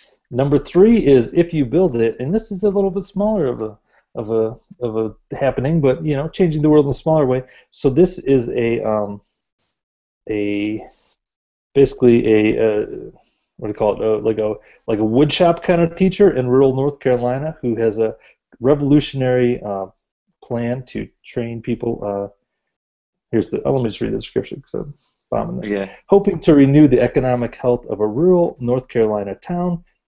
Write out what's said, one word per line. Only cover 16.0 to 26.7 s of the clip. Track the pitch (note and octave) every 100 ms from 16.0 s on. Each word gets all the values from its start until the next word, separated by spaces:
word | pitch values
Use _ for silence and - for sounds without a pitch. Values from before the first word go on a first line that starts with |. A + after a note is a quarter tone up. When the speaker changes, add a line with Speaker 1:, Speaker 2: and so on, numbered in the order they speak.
| F#3+ F#3+ G3+ B2+
Speaker 1:
in | B2+
rural | C3 C3+ C3
North | C#3 C#3+
Carolina | C3 B2 B2 C3 D#3 D#3+
who | B2 A2
has | A2+ G#2
a | A2 - _ _ _ _
revolutionary, | A#2+ D3 C#3 D3 - C3+ B2+ B2+ A#2+ B2
uh, | G#2 G2 F#2+ _ _ _ _ _
plan | - A#2 A#2 B2+ B2+
to | - G#2+ _ -
train | - A#2 A#2
people. | A2 A2+ A#2+ A#2
Uh, | G#2 G2+ G2+ - _ _ _ _ _ _ _ _ _
here's | A2+ F#2
the, | -
oh, | C#3 C3+
let |
me | A#2+
just | G2
read | A2+
the | A2
description | - - A2 -
'cause | - -
I'm | C#3+ - _ _ _
bombing | A2+ A2 B2
this. | G#2+
Speaker 2:
Okay. | G2+ G2 - -
Speaker 1:
Hoping | G3+ G3+ E3+
to | - D3
renew | C3+